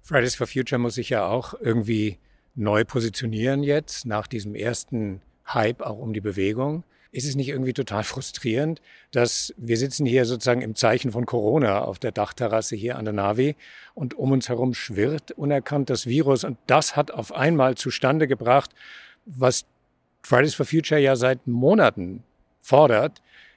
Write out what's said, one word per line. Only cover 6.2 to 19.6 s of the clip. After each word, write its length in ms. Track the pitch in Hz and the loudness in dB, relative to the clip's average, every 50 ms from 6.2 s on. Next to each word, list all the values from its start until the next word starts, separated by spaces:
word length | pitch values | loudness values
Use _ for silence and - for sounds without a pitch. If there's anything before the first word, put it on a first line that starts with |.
Bewegung. 640 | 95 104 92 98 95 98 107 120 131 147 151 170 - _ _ _ _ _ | -6 -6 -2 0 -2 -2 0 -2 -4 -4 -4 -6 -10 _ _ _ _ _
Ist 140 | - 131 123 | -10 -8 -6
es 100 | 147 131 | -4 -4
nicht 140 | 139 135 127 | -4 -4 -4
irgendwie 240 | 147 131 131 127 120 | -4 -4 -4 -4 -4
total 300 | - 123 - 101 104 107 | -4 -6 -4 -4 -6 -6
frustrierend, 800 | - - 139 127 - - - - 120 110 127 147 156 165 - _ _ - - _ _ | -6 -8 -8 -8 -8 -10 -6 -4 -2 0 0 0 -2 -4 -8 _ _ -20 -20 _ _
dass 420 | - 123 120 117 - - - - - | 0 0 0 2 0 -4 -4 -6 -10
wir 200 | - 117 113 113 | -12 -4 -2 0
sitzen 280 | 113 131 139 - - 147 | 0 0 -2 -2 -2 0
hier 200 | 123 120 131 123 | 2 4 2 2
sozusagen 360 | 113 127 113 - 123 120 123 | 2 -2 -2 0 0 0 0
im 140 | 120 113 110 | -2 -6 -4
Zeichen 360 | - - 110 120 123 - 127 | 0 2 2 2 2 -2 -4
von 140 | 104 120 120 | -4 -4 -4
Corona 560 | - - 117 104 107 127 156 139 107 98 104 | -2 -2 0 2 2 2 4 2 2 2 0
auf 160 | - 110 101 | -2 -4 -6
der 140 | - - 113 | -6 -6 -6
Dachterrasse 640 | - 107 104 - - - 123 107 110 113 107 - 117 | -2 -4 -4 -4 -4 -6 -4 0 0 -2 -2 -2 -6
hier 220 | 104 101 120 127 | -6 -6 -6 -6
an 80 | 131 110 | -6 -6
der 100 | 107 104 | -4 -2
Navi 400 | 104 98 101 104 117 131 147 151 - - - - - - - _ | 0 0 0 2 2 2 0 0 -4 -14 -20 -20 -20 -20 -20 _
und 180 | - 143 123 - | -8 -8 -8 -6
um 180 | - - 135 | -2 0 2
uns 160 | 135 131 - | 2 2 0
herum 280 | - 123 117 127 127 117 | -2 -2 0 0 -2 -2
schwirrt 560 | - - - 107 92 104 131 156 151 - - | -4 -8 -6 -2 0 0 0 0 -4 -8 -12
unerkannt 580 | - - 151 143 147 139 - - 151 143 135 - | -10 -6 -2 0 0 -2 -2 -2 -2 -2 0 0
das 160 | 127 110 - | -2 -2 -2
Virus 380 | 120 120 151 156 139 139 123 - | 0 0 2 4 4 2 2 0
und 160 | - 123 - _ | -6 -8 -8 _
das 280 | - 127 151 156 - - | 4 4 4 4 2 0
hat 140 | 147 147 - | -2 -2 -2
auf 240 | - 135 110 - - | -4 -10 -10 -8 -4
einmal 400 | - 131 156 170 147 131 131 127 | 0 2 2 4 4 4 2 2
zustande 540 | - - 127 - - - 131 143 160 156 | -2 -4 -6 -4 0 2 2 2 2 2
gebracht, 420 | 127 135 - 123 120 123 143 - - _ _ - - - - - - - _ _ | 0 0 -2 4 4 4 4 4 0 _ _ -20 -20 -20 -20 -20 -20 -20 _ _
was 400 | 220 147 127 127 127 127 - | -18 -4 2 2 2 2 2